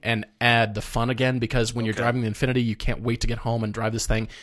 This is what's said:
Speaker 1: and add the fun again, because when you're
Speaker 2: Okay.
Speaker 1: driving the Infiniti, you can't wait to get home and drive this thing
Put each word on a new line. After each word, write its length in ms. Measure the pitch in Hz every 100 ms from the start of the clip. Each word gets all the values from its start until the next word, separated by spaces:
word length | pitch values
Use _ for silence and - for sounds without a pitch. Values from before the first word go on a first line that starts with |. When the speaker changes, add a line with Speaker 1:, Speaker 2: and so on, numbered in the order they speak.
Speaker 1:
and 220 | 113 110 - -
add 360 | 120 117 107 104
the 60 |
fun 260 | - 113 117
again, 300 | 123 131 127
because 340 | 113 123 110
when 100 | 117
you're 100 | 110
Speaker 2:
Okay. 100 | 104
Speaker 1:
driving 180 | 117 127
the 80 | 113
Infiniti, 340 | 104 131 127
you 120 | 117 104
can't 260 | - -
wait 200 | 117 120
to 60 | -
get 120 | 117
home 240 | 113 117
and 100 | 107
drive 180 | 113 110
this 120 | 113 -
thing 220 | 110 110 -